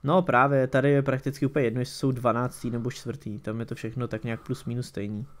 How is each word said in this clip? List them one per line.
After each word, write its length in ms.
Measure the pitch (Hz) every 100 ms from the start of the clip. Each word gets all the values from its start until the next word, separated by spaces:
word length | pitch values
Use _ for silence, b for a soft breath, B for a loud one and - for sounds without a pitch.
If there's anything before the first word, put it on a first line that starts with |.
No 180 | 139 180
právě, 460 | 180 123 139 139 131
tady 220 | 135 139
je 120 | 143
prakticky 440 | 135 131 139 135 135
úplně 200 | 151 120
jedno, 140 | 117
jestli 140 | 123 -
jsou 160 | 139
dvanáctý 580 | 127 123 113 123 - 123
nebo 220 | 120 120
čtvrtý, 480 | - 120 120 - 104
tam 200 | - 113
je 60 | 117
to 100 | 131
všechno 320 | 120 120 120
tak 160 | 110
nějak 180 | 120 113
plus 240 | - 131 -
minus 220 | 120 120
stejný. 400 | - 104 104 139 b